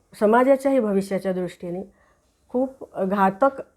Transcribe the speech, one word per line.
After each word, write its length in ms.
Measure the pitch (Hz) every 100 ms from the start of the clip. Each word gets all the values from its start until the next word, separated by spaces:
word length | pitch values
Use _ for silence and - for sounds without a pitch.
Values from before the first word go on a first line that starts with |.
| _ -
समाजाच्याही 600 | 214 226 254 269 277 269
भविष्याच्या 540 | 214 196 196 190 190
दृष्टीने 580 | 185 180 - 180 175 196 _ _ _ _ _ _
खूप 480 | 247 262 - - -
घातक 640 | 190 208 190 196 277 269 -